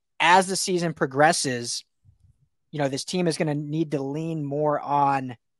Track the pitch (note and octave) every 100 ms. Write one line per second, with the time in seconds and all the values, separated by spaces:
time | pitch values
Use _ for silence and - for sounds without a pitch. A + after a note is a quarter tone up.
0 | _ _ D#3+ F#3 F#3 F#3 - F3+ E3+ D#3
1 | D3+ C3 D#3 E3+ C#3 B2 A#2+ - - _
2 | _ _ _ _ _ _ _ D3+ C#3 C3+
3 | - F#3 F3 D3+ D#3+ D3 D3 D#3 D#3+ D3
4 | C3+ D3 E3 D#3+ C#3+ C#3+ D3+ D3 C3 C#3+
5 | C#3 C3+ C3 A#2 _ _